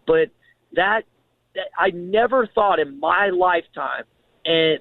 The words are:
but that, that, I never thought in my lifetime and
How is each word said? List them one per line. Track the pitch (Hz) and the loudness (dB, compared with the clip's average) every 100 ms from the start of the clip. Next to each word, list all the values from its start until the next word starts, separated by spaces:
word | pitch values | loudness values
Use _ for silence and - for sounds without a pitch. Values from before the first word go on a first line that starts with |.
| - | 0
but | 160 156 _ _ _ _ | 2 2 _ _ _ _
that, | - 190 220 - _ _ _ _ | -2 0 -2 -6 _ _ _ _
that, | 190 190 - | -12 -10 -2
I | 190 | -2
never | 175 180 208 240 262 220 | -2 -2 0 2 0 0
thought | - 202 165 | 0 2 2
in | 147 139 | -2 -4
my | 156 180 202 | -2 0 0
lifetime | 180 180 175 - - 135 131 - _ _ _ 160 | 2 2 2 -2 -10 -8 -8 -12 _ _ _ -2
and | 165 160 151 | 0 2 0